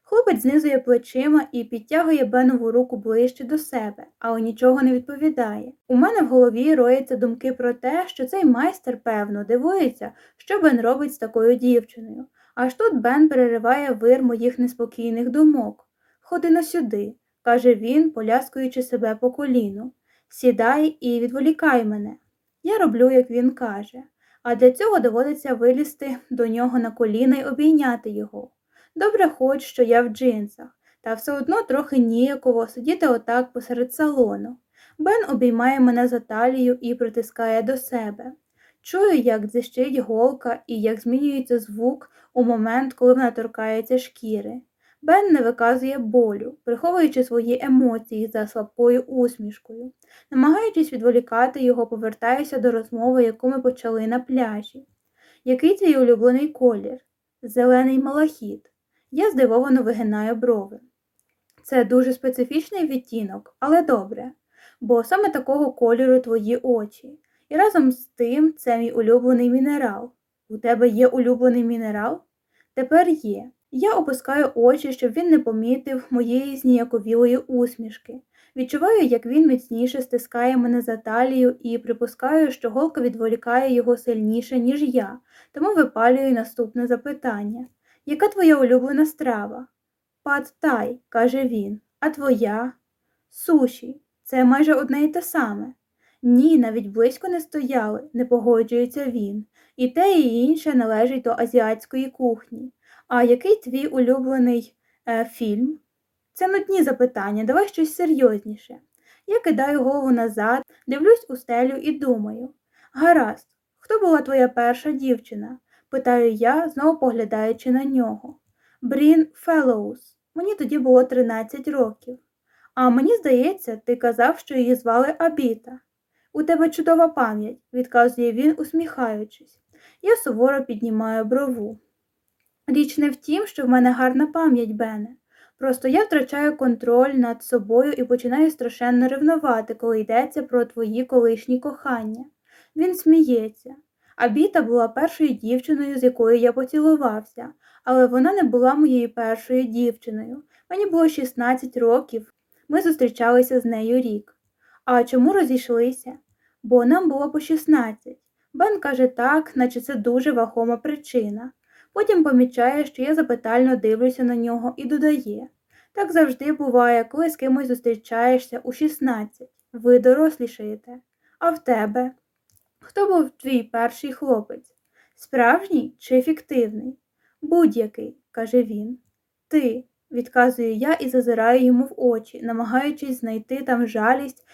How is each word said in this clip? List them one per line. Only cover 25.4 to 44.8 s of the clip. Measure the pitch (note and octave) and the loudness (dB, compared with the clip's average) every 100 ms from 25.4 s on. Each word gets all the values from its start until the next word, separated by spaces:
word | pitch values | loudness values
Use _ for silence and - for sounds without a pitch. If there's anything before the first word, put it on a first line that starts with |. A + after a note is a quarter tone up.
| C#4 | -6
вилізти | A#3+ A#3+ B3+ D4+ - C#4 B3+ - | 0 2 2 -2 -8 -10 -10 -8
до | B3 A3+ | -4 -4
нього | A3+ B3 B3 | -2 -2 -2
на | A3+ | -4
коліна | A3+ A3+ G#3+ B3+ C4+ | -2 -2 0 2 0
й | |
обійняти | C4+ C4+ D4+ D#4 C4 A#3+ A3+ | -2 0 4 4 2 -4 -6
його. | G#3 G#3 G#3 - _ _ _ _ E4 | -10 -10 -14 -18 _ _ _ _ -4
Добре | G4+ G#4 F4 | 0 2 0
хоч, | - C4 C#4 | 2 -2 -2
що | - - | -4 0
я | A#3 A#3 | 2 4
в | A#3+ | 2
джинсах, | G#3+ B3+ G#3+ G3+ - B3+ _ _ _ | 0 -2 -2 -6 -14 -20 _ _ _
та | A3+ | -10
все | A3+ - | -8 -6
одно | C#4+ D#4 A4 | -6 -2 -2
трохи | A4+ C4 D#4 C4+ | -2 -2 0 0
ніяково | A#3 A#3 C4 C#4 B3+ A#3 A3+ | 2 2 0 0 0 0 -2
сидіти | B3+ B3 F4+ D#4 | -6 -4 0 0
отак | A#3 A#3 A#3+ B3+ | 0 0 -2 -2
посеред | B3 B3 B3 B3 | -8 -8 -6 -6
салону. | - D4+ C#4 A3 G3+ G#3+ B3+ _ _ _ - | -2 -2 0 0 -2 -10 -14 _ _ _ -4
Бен | D#4+ A4+ F#4+ | 0 0 0
обіймає | B3 B3 A3+ B3 C4+ | 0 0 2 0 2
мене | B3+ A#3+ B3 | 2 4 0
за | A#3+ | -2
талію | - A3 B3 C4 B3 B3 | -6 -2 0 0 0 -2
і | A#3+ | -4
притискає | B3 A#3 A3+ A3+ - A3+ A3 | -6 -6 -6 -8 -6 -2 -2
до | A3+ C4 | -2 -6
себе. | - B3 G#3+ G#3 B3+ D4+ _ _ _ _ | -6 -8 -8 -12 -16 -20 _ _ _ _
Чую, | - F4+ G4+ D#4 | -8 0 2 2
як | A#3+ A3 G#3+ | 2 0 -2
дзищить | A#3+ B3 - C4+ C4 | -6 -4 -4 -4 -2
голка | G3+ A3 B3 C4 B3 A#3 - | -4 0 0 0 -8 -8 -8
і | A3+ | -4
як | G#3+ G#3+ | -4 -4
змінюється | A#3+ B3+ C#4+ C#4 B3+ A#3+ | -4 -2 -2 -4 -2 -4
звук | G#3+ G#3 A#3+ D4 - _ _ | -4 -6 -4 -4 -8 _ _
у | B3+ | -2
момент, | A#3 A3+ A3 A#3+ C4+ | 0 0 -2 -2 -4
коли | - B3 | 0 4
вона | C4 B3 | 4 2
торкається | A3+ A3 A3 A3 A3 A3+ B3+ | -4 -8 -8 -6 -6 -2 -4
шкіри. | B3+ _ A3 G#3+ G#3+ B3 - _ | -4 _ -8 -8 -8 -16 -20 _